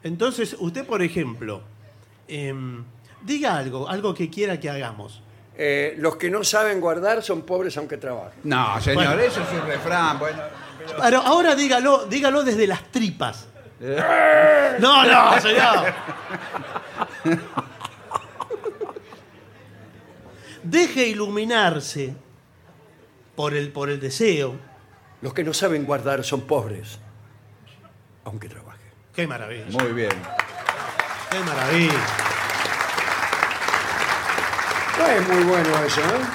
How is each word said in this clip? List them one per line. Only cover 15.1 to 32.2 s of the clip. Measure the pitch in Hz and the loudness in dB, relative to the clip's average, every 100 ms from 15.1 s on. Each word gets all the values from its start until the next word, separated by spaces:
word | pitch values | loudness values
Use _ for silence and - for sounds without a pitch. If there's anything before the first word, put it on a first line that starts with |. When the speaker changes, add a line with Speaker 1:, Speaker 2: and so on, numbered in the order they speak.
| 254 226 - | 8 8 6
Speaker 1:
señor. | 214 233 247 202 175 - - 147 - 185 - - - - - - - - 160 165 - - - - - - - - - - - - 466 - - - - - - - - - - - - - - - - - - - | 4 4 6 4 2 -4 -10 -12 -10 -12 -10 -10 -8 -12 -12 -8 -8 -4 -2 -2 -2 -10 -10 -12 -14 -14 -8 -8 -8 -12 -10 -8 -8 -10 -12 -12 -18 -20 -20 -20 -20 -20 -20 -20 -20 -20 -20 -20 -20 -20 -20 -14
Deje | 170 302 349 - 233 | 0 2 2 2 0
iluminarse | 208 208 202 220 233 196 160 135 147 135 135 - - _ _ - - - _ - _ _ - | 0 -4 -2 0 2 2 0 -6 -8 -8 -10 -20 -20 _ _ -20 -20 -20 _ -20 _ _ -6
por | 147 | -2
el, | 147 143 | -2 -4
por | 143 143 | -6 -4
el | 143 | -4
deseo. | 135 131 226 160 135 127 - - - - _ - | -6 0 2 2 -2 -6 -18 -20 -20 -20 _ -12
Speaker 2:
"Los | 131 | -8
que | 127 | -4
no | 160 | -2
saben | 156 190 156 139 | 0 0 0 0
guardar | 139 123 139 | -2 0 -2
son | 127 139 | -2 -6
pobres, | - 147 104 98 - - - - - - - _ - - - _ _ _ | 0 -2 -2 -8 -12 -18 -20 -20 -20 -20 -20 _ -20 -20 -20 _ _ _
aunque | - 104 104 | -16 -14 -14
trabajen". | - - - - _ _ - | -18 -20 -20 -20 _ _ -6
Speaker 1:
Qué | 165 | -6
maravilla. | 120 107 117 107 | -6 -10 -12 -8
Speaker 3:
Muy | 117 123 | -4 -2
bien. | 117 107 95 90 - - - - - - - - - - | -2 -2 -4 -8 -8 -8 -6 -8 -6 -10 -6 -6 -6 -6
Speaker 1:
Qué | 190 | -4
maravilla. | 180 139 131 170 165 143 107 - | -4 -2 0 2 2 2 -2 -4